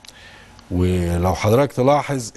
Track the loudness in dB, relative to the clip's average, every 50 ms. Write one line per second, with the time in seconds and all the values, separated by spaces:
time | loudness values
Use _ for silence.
0 | -20 -20 -20 -20 -20 -20 -20 -20 -20 -20 -20 -20 -12 -6 -2 0 0 0 0 0
1 | -2 -2 -2 0 0 0 -2 0 0 2 4 2 2 0 0 0 2 2 2 2
2 | 0 -2 -6 -6 -8 -10 -10